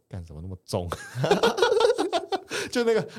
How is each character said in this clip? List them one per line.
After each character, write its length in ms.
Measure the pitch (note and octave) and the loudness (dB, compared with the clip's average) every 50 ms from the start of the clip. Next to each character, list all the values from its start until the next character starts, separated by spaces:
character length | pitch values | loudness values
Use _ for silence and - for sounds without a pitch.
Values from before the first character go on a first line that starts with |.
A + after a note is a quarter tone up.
| _ - | _ -14
，“干， 160 | - F#2 E2 | -12 -12 -12
怎 80 | D#2+ | -12
么 80 | D2 D#2 | -12 -12
那 60 | E2+ | -12
么 100 | F#2+ F#2 - _ | -12 -12 -14 _
重？” 240 | - - G2 F2 F2+ - - - - - B2 - - G4+ - - A#4 - - A#4 A#4+ A4+ A4+ A4 A4+ | -4 -4 -4 -2 -4 -8 -8 -10 -12 -6 -2 2 2 4 4 4 2 4 4 4 4 4 4 4 4
<laughs> 800 | B4+ - G4+ G4 F4+ F4+ F4+ - G4 F#4+ - - - - - - | 4 2 0 0 0 -2 -2 -2 -6 -6 -6 -6 -6 -6 -6 -2
就 140 | - B3+ A#3+ | 0 0 2
那 100 | A3+ A3+ | 4 2
个， 140 | G#3 D3+ - - | 2 0 -2 -8